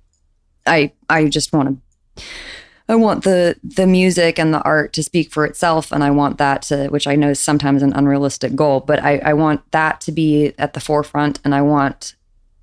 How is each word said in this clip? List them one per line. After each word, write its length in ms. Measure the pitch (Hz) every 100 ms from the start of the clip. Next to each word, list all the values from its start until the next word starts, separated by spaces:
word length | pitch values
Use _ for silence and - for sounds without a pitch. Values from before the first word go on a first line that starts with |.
| _ _ _ _ _ _ -
I, 260 | 160 147 - -
I 200 | 160 151
just 240 | 151 -
wanna, 240 | 156 135 135 _ _ _ - - - - - - _ -
I 60 | 226
want 280 | 214 -
the, 320 | 190 185 175 -
the 240 | - - 185
music 500 | 185 185 175 165 165
and 160 | 160
the 80 | 160
art 280 | - 156 147
to 100 | -
speak 280 | 156 175 156
for 140 | 151 147
itself. 480 | - 175 160 -
And 100 | 143
I 80 | 143
want 280 | 143 143 -
that 240 | 139 139
to, 240 | - 143 143
which 200 | 143 143
I 80 | 143
know 140 | 143
is 100 | 139
sometimes 420 | - 147 143 139
an 120 | 139
unrealistic 600 | 139 139 139 139 - 135
goal, 280 | 135 151 135
but 200 | 143 143
I, 180 | 139 147
I 140 | 151
want 380 | 151 156 147 -
that 300 | 160 156 -
to 100 | -
be 420 | 156 156 147 147 -
at 160 | 147
the 80 | 143
forefront, 580 | - 147 147 147 147 139 147
and 100 | 139
I 60 |
want, 540 | 143 147 139 - - - _ _ _ _